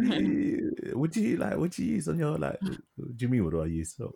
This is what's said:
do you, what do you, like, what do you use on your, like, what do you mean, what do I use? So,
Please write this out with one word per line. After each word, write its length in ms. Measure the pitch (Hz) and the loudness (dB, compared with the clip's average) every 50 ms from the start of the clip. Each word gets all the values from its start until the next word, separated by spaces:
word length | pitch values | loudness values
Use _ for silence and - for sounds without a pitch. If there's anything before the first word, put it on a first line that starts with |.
do 220 | 220 214 214 202 196 | 4 4 4 4 4
you, 520 | 185 - - 190 - - - - - - - - - - | 2 2 2 2 2 0 0 0 -2 -4 -4 -6 -4 -2
what 180 | 123 147 165 | 0 0 0
do 100 | 160 226 | 2 2
you, 160 | 208 117 - - | 2 2 2 0
like, 200 | - - - - | 0 0 0 0
what 140 | 160 175 | 0 0
do 120 | 180 - - | 0 -2 -2
you 100 | - - | 0 0
use 120 | - 151 165 | 0 0 0
on 100 | 156 165 | 0 0
your, 200 | 160 147 151 - | 2 0 0 0
like, 200 | 147 - - - 196 185 - - - _ - | -2 -2 -2 -4 -4 -4 -6 -6 -10 _ -12
what 200 | - - - 120 117 | -12 -10 -10 -6 -2
do 60 | 123 | 0
you 40 | 120 | 2
mean, 140 | 127 120 95 | 4 4 2
what 80 | 80 | 2
do 100 | 80 82 | 2 0
I 40 | 78 82 | 0 0
use? 260 | 82 80 82 - - | 0 -2 -2 -4 -6
So, 200 | - - - - | -8 -8 -10 -10